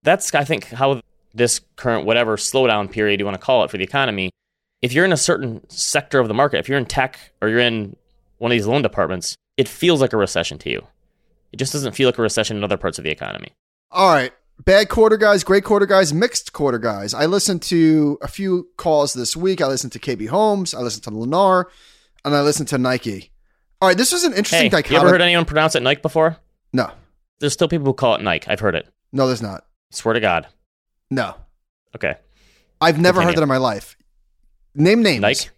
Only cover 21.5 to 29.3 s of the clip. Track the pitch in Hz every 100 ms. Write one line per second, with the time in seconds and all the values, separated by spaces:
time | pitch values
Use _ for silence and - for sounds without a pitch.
21.5 | 185 180 _ _ _ _ _ 143 147 143
22.5 | 147 139 139 127 127 113 95 - _ _
23.5 | _ _ _ 190 180 254 349 339 196 208
24.5 | 165 196 180 - 160 180 180 175 175 160
25.5 | 151 156 151 123 147 156 160 160 160 _
26.5 | _ _ 131 107 - _ _ _ _ 147
27.5 | - 165 170 135 131 123 104 101 80 -
28.5 | 104 107 82 - _ _ 135 131